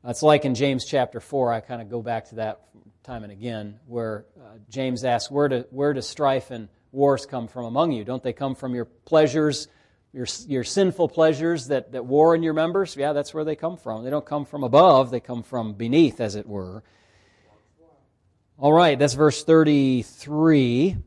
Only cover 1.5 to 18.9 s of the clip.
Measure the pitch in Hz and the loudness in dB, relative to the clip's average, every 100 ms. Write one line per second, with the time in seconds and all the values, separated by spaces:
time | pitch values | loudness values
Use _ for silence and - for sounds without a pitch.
1.5 | 113 - 120 107 120 113 113 - 113 107 | -4 -6 -14 -10 -10 -6 -8 -8 -10 -8
2.5 | - _ 107 _ _ - 120 104 98 120 | -10 _ _ _ _ -18 -16 -16 -12 -10
3.5 | 113 104 104 120 120 113 104 _ _ 117 | -10 -12 -16 _ -8 -6 -8 _ _ -20
4.5 | 110 107 120 131 123 127 120 - 139 147 | -20 _ -6 -4 -4 -2 -2 -2 -2 0
5.5 | 127 127 127 143 139 113 - 143 135 - | 0 -6 -4 -2 -2 -8 -2 -2 -2 -4
6.5 | 120 104 _ _ 131 143 135 - 127 117 | -16 -16 _ _ 0 2 2 -4 -10 -10
7.5 | 123 117 127 165 120 104 127 127 113 139 | -10 -6 -2 0 -2 -6 -8 -8 -6 -8
8.5 | 127 131 123 113 _ _ 160 151 147 151 | -8 -6 -6 -8 _ _ 4 4 2 0
9.5 | 135 - _ _ _ _ 131 120 - - | -2 -10 _ _ _ _ -12 -12 -12 -6
10.5 | 131 117 196 190 175 160 - 160 143 165 | -4 -2 0 0 2 -2 2 2 2 -2
11.5 | 165 123 135 - 131 123 139 160 165 165 | -4 -2 -4 -4 -12 0 4 4 4 0
12.5 | 156 165 185 185 139 139 143 143 156 156 | -2 -2 -2 -4 -4 -2 -2 -4 -6 -6
13.5 | 151 160 180 - 110 123 147 - 147 139 | -6 -8 -8 -10 -10 -6 -6 -6 -8 -8
14.5 | 147 127 139 175 135 131 123 - 120 110 | -8 4 6 8 6 4 -4 -8 -12 -8
15.5 | 127 110 101 113 147 156 - 110 104 104 | -8 -8 -6 -2 2 2 0 -6 -6 -10
16.5 | 101 92 101 _ _ _ _ _ _ _ | -12 -12 -14 _ _ _ _ _ _ _
17.5 | _ _ _ 165 _ _ _ _ _ _ | _ _ _ _ _ _ _ _ _ _
18.5 | _ 139 160 175 | _ 4 6 6